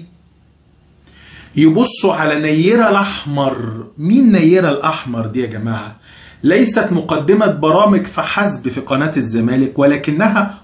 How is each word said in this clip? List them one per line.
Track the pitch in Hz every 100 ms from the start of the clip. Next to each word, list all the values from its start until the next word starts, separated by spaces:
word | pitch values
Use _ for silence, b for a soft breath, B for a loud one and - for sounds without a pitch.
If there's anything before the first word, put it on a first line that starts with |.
| - _ _ _ _ _ _ _ _ _ B B B B B -
يبصوا | 160 170 247 - 196
على | - 156 151
نيرة | 156 156 180 233 220
الأحمر. | 190 202 - 143 143 135 120 117 110 - -
مين | 160 247 247
نيرة | 190 160 185 170
الأحمر | 143 156 156 127 117 110
دي | 123
يا | 117
جماعة؟ | 110 113 107 107 - B B B B
ليست | - 202 247 233 -
مقدمة | 170 - 151 143 214 202
برامج | 147 156 170 208 190 -
فحسب | - - - 202 120 123
في | 127
قناة | 135 135 151 147
الزمالك، | 110 113 113 131 135 143
ولكنها | 139 147 - 151 208 208 196 -